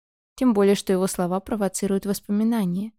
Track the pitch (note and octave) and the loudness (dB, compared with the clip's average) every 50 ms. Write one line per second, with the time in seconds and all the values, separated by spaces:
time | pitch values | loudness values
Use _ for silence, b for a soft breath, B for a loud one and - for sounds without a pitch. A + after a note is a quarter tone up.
0 | _ _ _ _ _ _ _ - C4 B3+ G#3+ G#3 G3+ G3 G3+ G3 - - F#3+ F#3 | _ _ _ _ _ _ _ 0 2 2 4 4 4 4 4 2 0 0 0 0
1 | F#3+ F#3 - - F3+ F3 F3+ G3 - - A#3+ G#3 G3+ F#3+ - - G3+ G3 G3 G3 | 0 -2 -2 -2 -2 -2 -2 -4 -4 -4 -4 -2 -2 -2 -2 -4 -2 -2 -2 -2
2 | - G3+ G3 - - - G#3 G#3 A3 A3+ A#3 A3+ G3 F3 F3 F#3+ G#3 A3 - | -2 -4 -6 -6 -4 -2 -2 0 0 0 0 0 -2 -2 -2 -4 -6 -8 -12